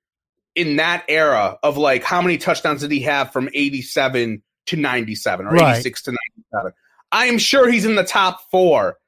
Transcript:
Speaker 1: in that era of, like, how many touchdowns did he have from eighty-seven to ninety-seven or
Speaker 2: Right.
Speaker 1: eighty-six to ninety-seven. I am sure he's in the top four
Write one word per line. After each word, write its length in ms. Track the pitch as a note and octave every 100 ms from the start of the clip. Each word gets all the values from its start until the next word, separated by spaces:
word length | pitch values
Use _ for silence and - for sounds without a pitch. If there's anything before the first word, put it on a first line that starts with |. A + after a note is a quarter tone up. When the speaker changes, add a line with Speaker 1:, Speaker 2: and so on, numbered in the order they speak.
| _ _ _ _ _
Speaker 1:
in 220 | - E3 D3
that 280 | E3 F3 -
era 500 | D#3 D#3 A#2+ G2 G2
of, 160 | D3+ C#3
like, 260 | D3 B2+
how 160 | - F3+
many 160 | F3+ E3
touchdowns 460 | - D#3+ D#3+ C#3+
did 80 | D3
he 100 | D3
have 320 | C3+ C#3+ C3+
from 160 | C3 C3+
eighty-seven 880 | C#3+ C#3+ C#3 B2+ - C3+ B2+ A#2 G#2+ _ _ -
to 100 | D#3+
ninety-seven 720 | C#3+ B2+ A2 G#2+ A2+ F2+ G2
or 60 |
Speaker 2:
Right. 200 | E3 D#3
Speaker 1:
eighty-six 300 | A#2 B2+ -
to 80 | -
ninety-seven. 600 | B2 - _ _ G#2+ F#2 - _ _ -
I 140 | G#3 B3
am 120 | A#3
sure 320 | - C#4 B3
he's 160 | A#3 G#3+
in 80 |
the 100 | G#3+
top 460 | F3+ G#3+ F#3 F3+ -
four 480 | F#3 F#3 C3+ F#2+ -